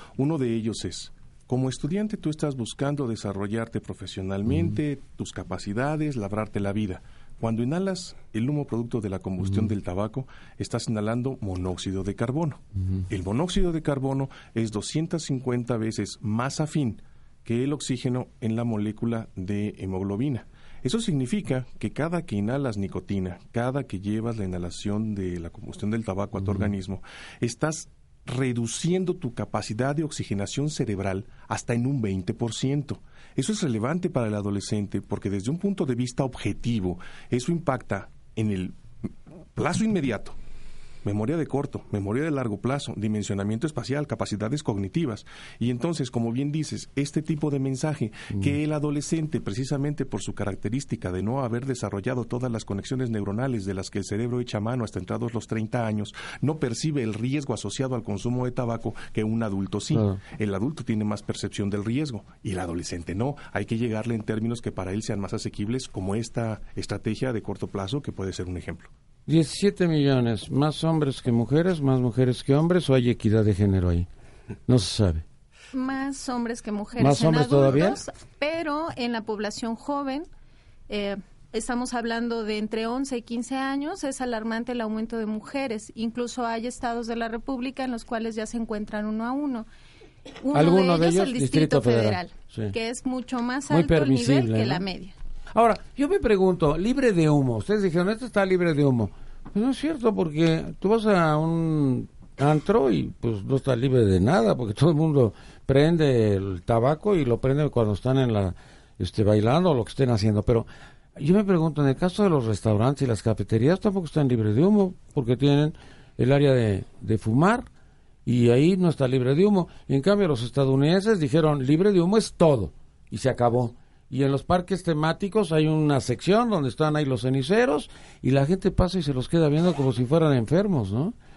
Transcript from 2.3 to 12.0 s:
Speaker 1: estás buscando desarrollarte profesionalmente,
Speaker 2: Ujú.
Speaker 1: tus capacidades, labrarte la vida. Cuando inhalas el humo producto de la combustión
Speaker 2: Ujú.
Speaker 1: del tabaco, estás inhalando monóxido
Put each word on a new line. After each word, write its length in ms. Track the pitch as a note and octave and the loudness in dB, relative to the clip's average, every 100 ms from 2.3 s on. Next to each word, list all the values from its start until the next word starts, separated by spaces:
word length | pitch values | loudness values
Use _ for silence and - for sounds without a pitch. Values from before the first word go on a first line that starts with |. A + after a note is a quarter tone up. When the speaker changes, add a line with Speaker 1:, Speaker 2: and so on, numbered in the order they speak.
Speaker 1:
estás 260 | D3+ D3+ C3 | -2 -4 -4
buscando 500 | G#2+ - C#3 C#3+ B2 | -6 -4 -2 -2 -4
desarrollarte 720 | G#2+ G#2 G2 G2+ A2+ A2+ G#2+ | -4 -6 -4 -4 -4 -4 -6
profesionalmente, 1120 | - - F#2+ G2 F#2+ G2 G2+ F#2+ G2 G#2+ D3 C#3 | -8 -12 -10 -8 -4 -2 0 0 0 -2 -4 -4
Speaker 2:
Ujú. 40 | - - | -10 -12
Speaker 1:
tus 160 | G#2+ | -10
capacidades, 840 | - E2+ F2+ G2+ G#2 C#3+ D3+ D3+ B2+ | -10 -8 -8 -4 -2 -2 -2 -2 -4
labrarte 440 | G2 G#2 A2 G#2 | -4 -4 -4 -4
la 120 | G2+ | -2
vida. 300 | G#2 G2+ F2 - - - - | -2 -4 -6 -12 -20 -18 -6
Cuando 220 | A2+ A2+ | -4 -2
inhalas 540 | B2 E3+ G3 F3+ - - - | -2 -2 -2 -6 -10 -16 -8
el 160 | G#2+ B2+ | -4 -2
humo 180 | D3 C#3 | -2 -2
producto 340 | A2+ A#2+ A#2 | -4 -4 -4
de 80 | G#2 | -4
la 80 | F#2 | -6
combustión 460 | F#2+ F#2 G2 G2 | -4 -4 0 0
Speaker 2:
Ujú. 100 | G2+ | 0
Speaker 1:
del 80 | G2+ | -2
tabaco, 440 | F2+ F2+ G#2+ C3+ - - - - | -4 -4 -4 -6 -10 -14 -16 -10
estás 300 | G2+ A#2+ - | -4 -4 -2
inhalando 500 | G#2+ G#2+ A#2+ C3 C3 | -2 -2 -2 -4 -4
monóxido 600 | G2+ F2+ F#2 F2 G2 F#2+ | -6 -4 -4 -4 -4 -4